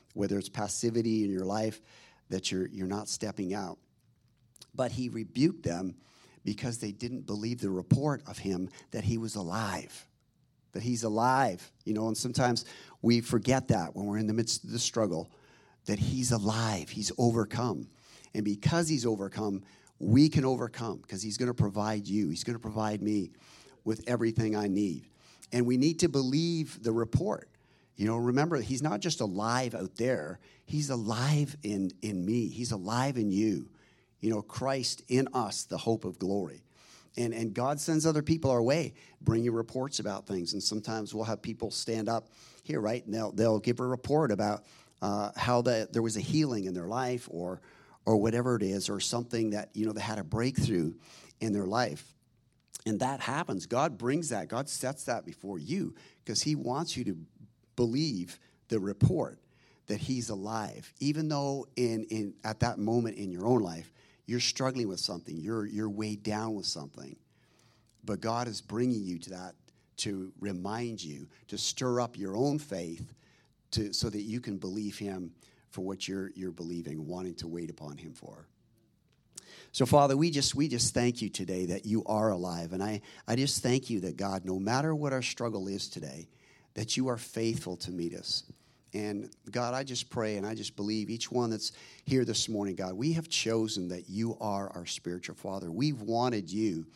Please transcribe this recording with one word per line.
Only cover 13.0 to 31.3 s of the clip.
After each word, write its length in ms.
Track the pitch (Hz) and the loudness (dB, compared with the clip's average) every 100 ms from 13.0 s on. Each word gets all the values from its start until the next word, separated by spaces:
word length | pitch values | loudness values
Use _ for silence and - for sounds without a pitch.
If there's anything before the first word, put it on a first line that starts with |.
we 200 | 117 120 | 4 6
forget 480 | 117 120 107 131 127 | 6 2 4 4 4
that 260 | 107 80 - | 2 0 -4
when 100 | 101 | -2
we're 140 | 104 | 0
in 80 | 107 | 2
the 60 | |
midst 300 | 110 113 - | 2 0 -2
of 80 | 117 | -4
the 80 | 117 | -2
struggle, 520 | - 113 104 80 85 - - - - _ - | -2 2 2 0 -4 -12 -20 -20 -20 _ -2
that 120 | 104 | 0
he's 340 | - 131 123 | 2 2 2
alive, 580 | 117 101 110 113 98 - | 2 2 2 0 0 -4
he's 220 | 107 101 - | -4 -4 4
overcome. 680 | 120 117 101 110 120 76 57 - - - - | 6 6 2 0 0 -2 -6 -14 -20 -20 -8
And 120 | 107 104 | -2 0
because 420 | 101 - 170 165 | 2 4 4 2
he's 180 | 151 117 | 2 2
overcome, 580 | 104 98 107 107 98 - - - - | 0 -2 -2 -2 -2 -6 -20 -20 -4
we 300 | - 123 156 | 6 8 8
can 160 | 156 131 | 6 4
overcome, 560 | 123 120 - 113 - - | 2 -2 -4 -6 -6 -8
'cause 140 | 98 | -6
he's 160 | 110 101 | -4 -2
gonna 160 | 123 | 0
provide 540 | 120 104 101 107 107 98 | 2 2 2 0 0 0
you, 220 | 101 90 | 2 2
he's 140 | 85 | 0
gonna 160 | - 117 | -4 -4
provide 420 | 113 107 107 107 | -4 -2 0 0
me 300 | 104 104 85 - - - - - | 0 0 0 -8 -20 -20 -20 -8
with 200 | - 110 120 | -4 -2 0
everything 480 | 120 113 113 110 107 | 2 2 2 2 2
I 120 | 104 | 2
need. 420 | 95 101 71 - _ - - - | 2 2 -2 -10 _ -20 -20 -4
And 140 | 123 123 | 2 4
we 120 | 127 | 6
need 220 | 147 160 | 4 4
to 100 | 165 | 4
believe 760 | 139 127 143 170 165 151 - | 4 4 4 2 2 -2 -4
the 80 | 117 | 0
report. 580 | 113 113 - 190 - - _ _ _ _ - | 0 2 2 2 -2 -6 _ _ _ _ -2
You 100 | 104 | 0
know, 120 | 117 | 2
remember, 400 | 120 127 160 151 | 2 4 4 2
he's 240 | 95 131 | 0 -2
not 180 | 151 202 | 0 0
just 220 | 180 - | -2 0
alive 520 | 110 92 110 123 127 | -2 0 2 2 0
out 220 | 117 95 - | -2 -6 0
there, 440 | 123 113 76 90 - - - | 0 0 -2 -10 -16 -20 -4
he's 240 | 151 143 | -2 0
alive 680 | 123 107 110 135 | 0 0 2 4